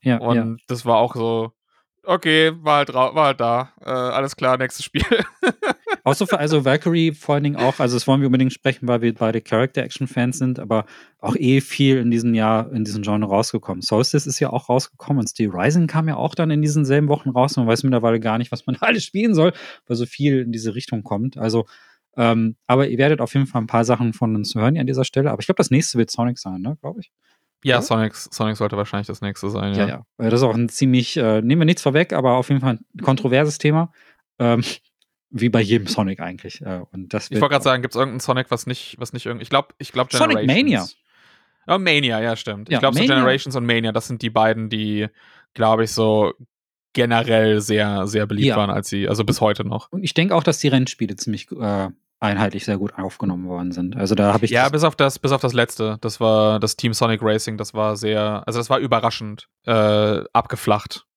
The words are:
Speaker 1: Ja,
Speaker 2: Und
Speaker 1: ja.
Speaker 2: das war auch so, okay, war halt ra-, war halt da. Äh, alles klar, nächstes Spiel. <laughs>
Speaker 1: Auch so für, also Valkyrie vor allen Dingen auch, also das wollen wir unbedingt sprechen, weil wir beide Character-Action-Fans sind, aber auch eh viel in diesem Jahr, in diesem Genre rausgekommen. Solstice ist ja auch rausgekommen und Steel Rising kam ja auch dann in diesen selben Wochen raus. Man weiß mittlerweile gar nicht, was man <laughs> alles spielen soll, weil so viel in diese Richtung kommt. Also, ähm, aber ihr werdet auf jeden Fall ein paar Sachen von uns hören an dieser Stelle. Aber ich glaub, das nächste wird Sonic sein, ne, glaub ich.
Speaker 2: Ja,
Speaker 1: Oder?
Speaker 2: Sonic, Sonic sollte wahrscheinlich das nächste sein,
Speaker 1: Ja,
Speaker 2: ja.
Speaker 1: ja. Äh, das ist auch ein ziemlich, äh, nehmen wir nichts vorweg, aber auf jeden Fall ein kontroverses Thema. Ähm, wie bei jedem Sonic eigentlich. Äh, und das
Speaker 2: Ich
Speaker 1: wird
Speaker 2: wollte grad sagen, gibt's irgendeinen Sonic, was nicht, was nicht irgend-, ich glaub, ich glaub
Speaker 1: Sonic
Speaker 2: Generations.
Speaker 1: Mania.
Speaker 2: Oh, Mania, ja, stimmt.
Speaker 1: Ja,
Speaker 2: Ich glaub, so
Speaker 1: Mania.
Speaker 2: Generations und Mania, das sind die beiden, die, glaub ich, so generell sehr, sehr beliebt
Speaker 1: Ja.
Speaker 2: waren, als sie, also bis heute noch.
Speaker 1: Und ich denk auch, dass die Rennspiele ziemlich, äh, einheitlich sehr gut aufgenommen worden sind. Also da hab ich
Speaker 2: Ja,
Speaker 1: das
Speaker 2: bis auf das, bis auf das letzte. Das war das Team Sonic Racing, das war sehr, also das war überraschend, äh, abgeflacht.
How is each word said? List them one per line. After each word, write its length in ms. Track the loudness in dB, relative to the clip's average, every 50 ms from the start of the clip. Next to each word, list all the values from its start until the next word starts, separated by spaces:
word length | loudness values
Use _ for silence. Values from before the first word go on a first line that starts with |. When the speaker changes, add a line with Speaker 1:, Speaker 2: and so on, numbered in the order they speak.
| _
Speaker 1:
Ja, 140 | 0 0
Speaker 2:
Und 180 | 0 0 0 0
Speaker 1:
ja. 200 | 0 0 -2 -6 -8 _
Speaker 2:
das 180 | -8 -8 -4 0
war 140 | 2 4
auch 160 | 4 4 2 -2
so, 360 | -4 -4 -2 -2 -4 -4 -6 _ _ _ _ _ _ _ _ _ _
okay, 520 | _ -2 -2 0 2 2 4 4 4 2 0
war 220 | -2 0 2 2
halt 140 | 2 2 0
ra-, 220 | 0 0 0 2 2
war 120 | 2 2
halt 120 | 2 2 0
da. 300 | 0 0 0 0 -2 -6 _ _ -8
Äh, 60 | -6
alles 440 | -4 -2 -2 -2 -2 -2 -4 -4 -6
klar, 220 | -2 0 0 2
nächstes 260 | 2 -2 -6 -6 -10 -14
Spiel. 200 | -6 -4 -4 0
<laughs> 1000 | 2 2 0 0 -4 _ _ 0 0 0 _ -4 -4 -4 _ _ -8 -8 -2 _
Speaker 1:
Auch 120 | 0 0
so 100 | 0 0
für, 140 | 0 0 0
also 260 | 0 0 0 2 2
Valkyrie 460 | 2 2 2 2 0 0 2 2 0
vor 240 | -2 -4 -2 -2 0
allen 80 | 0 0
Dingen 140 | -2 0
auch, 220 | 2 0 0 2 2
also 160 | 0 0 0
das 120 | 0 2
wollen 140 | 2 2 4
wir 40 | 4
unbedingt 260 | 2 4 2 2 0
sprechen, 360 | -2 -2 _ -2 -2 -2 -2
weil 140 | -2 0 2 0
wir 100 | -2 0
beide 260 | 0 -2 -2 -2 -2
Character-Action-Fans 1000 | -4 0 0 0 0 0 _ -6 -6 -6 -6 -8 -8 -4 -2 -2 -2 -2 0 -2
sind, 180 | -2 -2 -2 -4
aber 260 | -4 -2 -2 -2 -2 -4 -14 -20 -20 _ _ _
auch 160 | -4 -4 -2
eh 260 | 0 2 4 4 2
viel 360 | 2 -2 -2 2 4 4 4
in 120 | 4 2 2
diesem 240 | 0 2 2 2 2
Jahr, 380 | 2 2 2 2 0 -2 -2 -4
in 100 | -4 -4
diesem 200 | -4 -4 -6 -2
Genre 240 | -2 0 0 0
rausgekommen. 560 | 2 2 0 2 0 -4 -6 -6 -6 -10 -8 -4
Solstice 440 | 0 2 2 2 2 0 0 -2
ist 120 | -2 -4 -4
ja 100 | -4 -2
auch 200 | -2 -6 -2 0
rausgekommen 500 | 0 0 0 -4 _ _ -4 -2 0 0
und 80 | 0
Steel 240 | -2 -2 -2 -2 -2
Rising 340 | 0 0 0 2 4 2 2
kam 220 | 2 0 -2 -2
ja 80 | -2 -2
auch 180 | -2 -4 -4 -2
dann 160 | -2 0 2
in 140 | 2 2 2
diesen 200 | 2 2 0 2
selben 240 | 4 2 2 4
Wochen 220 | 2 0 0 0 -2
raus. 260 | 2 2 2 2 2
Man 100 | 0 2
weiß 160 | 2 2 2 2
mittlerweile 360 | 2 2 2 2 2 2 2
gar 200 | 0 0 -2 -2
nicht, 120 | -2 -4
was 140 | -6 -8 _
man 100 | -6 -4
<laughs> 60 | 0
alles 240 | 0 0 0 0 -2
spielen 300 | -4 -4 -2 0 2 4
soll, 180 | 4 4 4 2 -2 -16 -20 -20 -20 _
weil 100 | -6 -4
so 120 | -4 -4
viel 320 | -6 -4 -2 0 2 2 2
in 120 | 0 -2
diese 220 | -6 -4 -6 -6 -6
Richtung 300 | -6 -8 -6 -8 -8 -4
kommt. 340 | -4 -4 -4 -4 -4 -4
Also, 300 | -2 -2 0 0 0 -2 _ -10 -20 _ _ _ _ _ _ _
ähm, 380 | 0 2 2 2 2 0 0 -2 _ _
aber 220 | 0 2 2 2
ihr 100 | 2 2
werdet 240 | 2 2 2 2 0
auf 140 | -2 -2 0
jeden 100 | 0 0
Fall 160 | 0 -2 -4
ein 60 | -4
paar 180 | 0 0 0 2
Sachen 280 | 2 2 2 0 -2 -2
von 220 | -2 -2 -2 0
uns 200 | -2 -4 -4 -2
hören 240 | 0 0 2 2 0
an 80 | 0
dieser 180 | -2 0 -2 -2
Stelle. 240 | 0 0 0 0 0
Aber 120 | -2 -4
ich 40 | -2
glaub, 120 | -2 0
das 120 | 0 2 2
nächste 300 | 2 0 0 0 0 0
wird 100 | 0 0
Sonic 300 | 0 -2 -2 -2 -2 -6
sein, 220 | -8 -10 -8 -8
ne, 180 | -6 -8 -8 -8
glaub 160 | -10 -12 -12
ich. 140 | -12 -16 _ _ _ _ _ _ _ _ _ _ _ 0
Speaker 2:
Ja, 120 | 2 2
Speaker 1:
Oder? 60 | 2 2
Speaker 2:
Sonic, 300 | 0 0 0 0 -2 -4
Sonic 420 | -10 -18 -16 -6 -4 -2 -2 -2
sollte 180 | -2 -2 -2 -2
wahrscheinlich 300 | -4 -4 -4 -4 -6 -6
das 160 | -6 -10 -8
nächste 300 | -8 -8 -8 -6 -6 -6
sein, 240 | -4 -4 -4 -2 0
Speaker 1:
Ja, 40 | 0
Speaker 2:
ja. 60 | 0
Speaker 1:
ja. 380 | -2 -2 -8 -12 _ _ -4 0
Äh, 60 | 2
das 80 | 2 4
ist 40 | 4
auch 80 | 2 2
ein 120 | 0 -2
ziemlich, 480 | -2 -2 0 2 4 4 2 2 0 -2
äh, 260 | 0 2 2 2 2 2
nehmen 180 | 2 2 4
wir 40 | 4
nichts 180 | 2 2 2 0
vorweg, 280 | 0 2 2 0 0
aber 200 | -2 0 2 2 2
auf 120 | 2 2 0
jeden 100 | 0 0
Fall 180 | 0 0 -2 -2
ein 220 | -8 _ _ -4 0
kontroverses 560 | 0 0 0 0 2 2 2 2 0 -2 -2
Thema. 320 | 0 0 2 2 0 -2 _ _ _ _ _ _ _ _ _ _
Ähm, 240 | 2 2 2 2 0 -4 -8 -12 _ _ _ _ _ _ _ _ _ _ -6
wie 140 | -2 -2
bei 140 | 2 2 2
jedem 260 | 2 4 2 0 0
Sonic 320 | -2 -4 -2 -2 -4 -4 -6
eigentlich. 420 | -8 -10 -10 -12 -16 -18 -18 -14
Äh, 200 | -10 -10 -10 -10 -10 _
und 220 | -16 -16 -12 -8 -8
das 120 | -8 -8
Speaker 2:
Ich 60 | -4
Speaker 1:
wird 100 | 0 0
Speaker 2:
wollte 120 | 2 2 2
grad 100 | 2 2
sagen, 180 | 2 0 2 -2
gibt's 120 | -4 -2
irgendeinen 240 | -2 -2 -2 -2 -8
Sonic, 280 | -2 -2 -2 -2 0 _
was 160 | -4 -6 -4
nicht, 280 | -8 -10 -10 -10 -18 -14 -14
was 140 | -14 -12 -10
nicht 140 | -10 -8
irgend-, 140 | -8 -8 -8
ich 80 | -6 -2
glaub, 240 | -2 -2 -2 _ _
ich 140 | _ -18 -6 -4
glaub 180 | -4 -2 0
Speaker 1:
Sonic 280 | 0 0 2 2 2 0
Speaker 2:
Generations. 180 | 2 2 2 2 2
Speaker 1:
Mania. 220 | 2 0 0 -2 -6 -12 _ _ _ _ _ _ _ _ _ _ _ _ _ _
Speaker 2:
Oh, 100 | -2 -2
Mania, 420 | 0 2 2 2 2 2 0 0 0
ja, 160 | -2 -2 -4
stimmt. 320 | -4 -6 -10 -10 -10 -6
Speaker 1:
Ja, 100 | -4 -2
Speaker 2:
Ich 20 | 2
glaub, 140 | 2 2 2
so 40 | 2
Speaker 1:
Mania. 160 | 2 2 2
Speaker 2:
Generations 400 | 4 4 2 2 0 -2 -6 -6
und 100 | -4 -2
Mania, 240 | 0 0 0 0 0 -2
das 140 | -4 -4
sind 160 | -4 -10 -6 -6
die 60 | -2
beiden, 360 | 0 2 2 2 2 0 -4 -6
die, 380 | -4 -4 -4 -2 -2 -2 -4 -4 _ _ _ -20 -20 -20 _ _ _
glaub 260 | 0 2 2 4 2
ich, 120 | 2 -2
so 420 | 0 2 2 4 4 4 2 2 -2 _ -18 _ _ _ _ _ _ _ _ _ _
generell 680 | 0 2 2 2 0 2 4 4 4 6 4 4 2
sehr, 460 | 2 0 0 2 2 0 0 -2 -4
sehr 180 | -2 -2 -2 -2
beliebt 220 | 0 0 0 2
Speaker 1:
Ja. 100 | 2 2
Speaker 2:
waren, 120 | 2 0 0
als 180 | -2 -4 -4 -4
sie, 180 | -4 -2 -2
also 160 | -2 0 0 0
bis 160 | 0 0 2
heute 240 | 2 0 0 0 -4
noch. 240 | -6 -6 -8 -8 _
Speaker 1:
Und 120 | -8 -6 -6
ich 100 | -2 0
denk 180 | 0 0 2 2
auch, 100 | 2 2
dass 160 | 0 -2 0
die 80 | 0
Rennspiele 480 | 2 2 2 2 0 -4 _ -6 -6 -6
ziemlich, 340 | -8 -6 -6 -6 -8 -8 _
äh, 380 | -10 -6 -4 -2 -2 -2 -4 -6 -8 _ _ _ _ _
einheitlich 460 | -4 -2 0 0 -2 -2 -4 -6 -4
sehr 120 | -4 -4
gut 160 | -2 -4 -6 -6 -8
aufgenommen 480 | -10 -10 -8 -4 -4 -4 -4 -4 -6
worden 240 | -8 -8 -6 -6 -6
sind. 240 | -4 -4 -6 -6 -4
Also 200 | -4 0 0 2
da 180 | 4 4 4 4
hab 100 | 2 2
ich 80 | 2
Speaker 2:
Ja, 120 | 2 2 2
Speaker 1:
das 80 | 2 2
Speaker 2:
bis 100 | 2 2
auf 120 | 0 2
das, 200 | 2 0 0 0
bis 140 | -2 -2 0
auf 100 | 0 0
das 120 | 0 0 2
letzte. 440 | 2 0 0 -2 -4 -4 -4 -4 -6
Das 180 | -8 -8 -4 0
war 400 | 2 4 4 6 4 4 4 2
das 160 | 0 -2 -2
Team 180 | -2 -2 -2 0
Sonic 280 | 2 0 0 0 0 0
Racing, 340 | 0 0 0 -2 -6 -8
das 160 | -8 -10 -8 -4
war 220 | -2 -2 -2 -2
sehr, 480 | -2 -2 -2 0 0 0 -2 -4 -4 -6
also 140 | -6 -6 -6
das 100 | -2 0
war 100 | 0 0
überraschend, 680 | 2 0 0 0 0 0 -2 -2 -12 -12 -14 -16 -20 _ _ _ _
äh, 560 | 0 2 2 4 4 4 4 2 2 0 -2 -4 0 _
abgeflacht. 720 | 0 0 0 -8 -6 0 0 0 0 0 -8 -14 -16 _ _ _